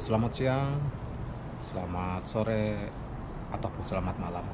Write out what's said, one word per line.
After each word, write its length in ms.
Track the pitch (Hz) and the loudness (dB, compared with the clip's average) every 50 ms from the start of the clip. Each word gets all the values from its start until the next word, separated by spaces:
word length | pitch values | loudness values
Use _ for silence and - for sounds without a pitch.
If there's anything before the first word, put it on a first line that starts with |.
selamat 300 | - - 110 110 113 117 - | 2 4 4 6 4 4 2
siang, 480 | - 131 131 131 135 139 139 143 147 147 143 - - - - - - - - - - - - - - | 2 4 4 4 4 4 2 2 2 0 0 -2 -2 -4 -4 -4 -4 -4 -4 -4 -6 -6 -6 -8 -8
selamat 640 | - - - 98 90 90 90 90 90 92 92 92 92 | -6 -4 -4 -2 -2 -2 0 0 0 0 0 -2 -2
sore, 640 | - - 113 107 110 110 107 107 107 104 104 101 - - - - - - - - - - - - - - | 0 2 2 4 4 4 4 4 2 2 0 -2 -4 -4 -6 -6 -6 -6 -6 -6 -6 -6 -6 -6 -4 -4
ataupun 320 | - - 92 - - 95 | -2 -2 -2 -2 -4 -4
selamat 320 | - 98 95 92 92 90 - | 0 0 0 0 0 0 -2
malam, 240 | 90 87 87 87 87 95 | -2 -2 -2 -2 -4 -4